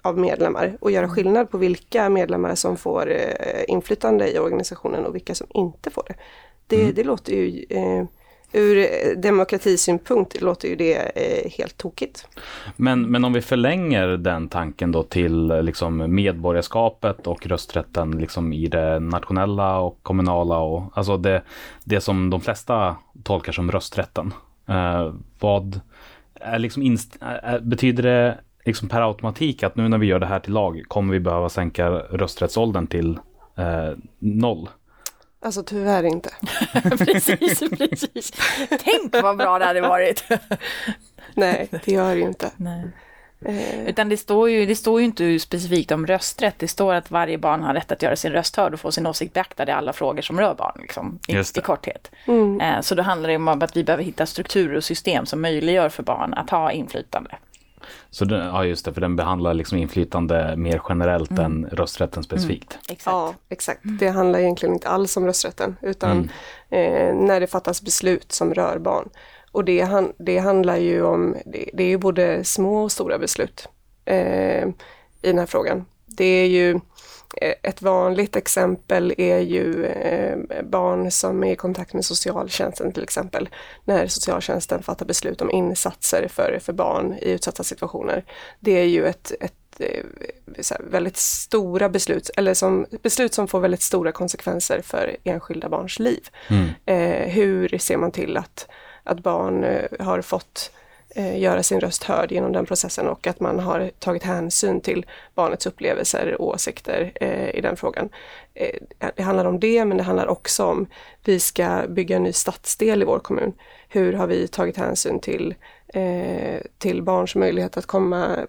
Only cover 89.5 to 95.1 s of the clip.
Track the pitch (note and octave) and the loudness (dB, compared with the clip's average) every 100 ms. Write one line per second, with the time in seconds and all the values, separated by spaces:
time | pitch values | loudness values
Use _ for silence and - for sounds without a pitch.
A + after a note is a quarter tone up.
89.5 | - _ - - - - - - - - | -12 _ -8 -6 -6 -10 -14 -16 -16 -18
90.5 | - - - - F#3 F3+ - - - - | -8 -6 -6 -2 -2 -2 -2 -2 -2 0
91.5 | A3 F#3 F#3 G3 F3+ - D#3+ - - F#3+ | 0 2 2 2 0 0 -2 -2 0 2
92.5 | F#3 F#3+ F#3+ - A3 A3+ - A#3 - G3 | 4 4 2 0 -2 -2 2 2 0 0
93.5 | F#3 F3+ F3+ - F#3 E3 - F3+ - F#3 | 2 2 0 0 0 0 -2 -4 -4 -4
94.5 | F3 - - - - - | -2 0 -2 -2 -2 -2